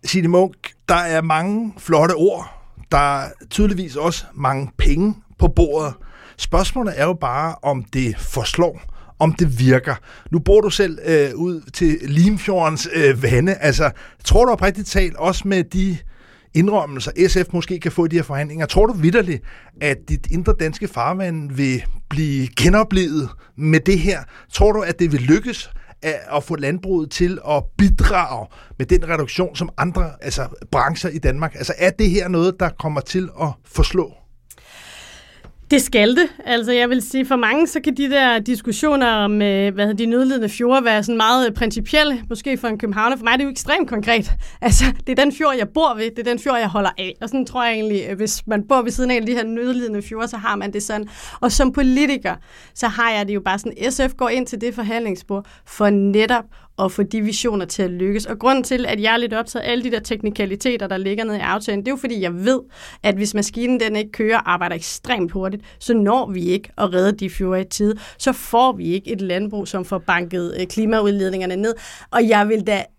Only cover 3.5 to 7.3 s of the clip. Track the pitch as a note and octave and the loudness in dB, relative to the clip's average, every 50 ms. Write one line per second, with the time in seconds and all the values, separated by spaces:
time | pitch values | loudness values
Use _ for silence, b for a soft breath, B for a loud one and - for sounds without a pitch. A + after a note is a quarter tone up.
3.5 | - - G#3+ G#3 G3 F3 F#3+ D#3+ B2+ C#3+ D3+ E3+ E3 - - - - C#3+ C#3+ C3 | 0 2 2 2 2 0 -4 -6 -6 -2 -2 -2 -2 -4 -10 -14 -12 -4 -4 -2
4.5 | C3+ C3+ C#3 B2+ - - - C#3+ C#3+ D#3 F#3+ G#3+ G#3 - - _ - _ - E3 | -2 -2 -6 -8 -2 2 4 4 4 4 2 0 0 -4 -10 _ -2 _ 2 2
5.5 | - - - D3+ C#3+ D#3 D#3 D3 B2+ - B B B B B B B B - - | 6 4 4 4 2 -2 -2 -4 -6 -10 B B B B B B B B -6 0
6.5 | - E3 F#3+ - - C4 A#3+ G#3 D#3 C3 C#3+ E3 F#3 E3 - B2+ | 2 2 2 2 0 -2 -2 -2 -2 0 0 0 0 -2 -2 -4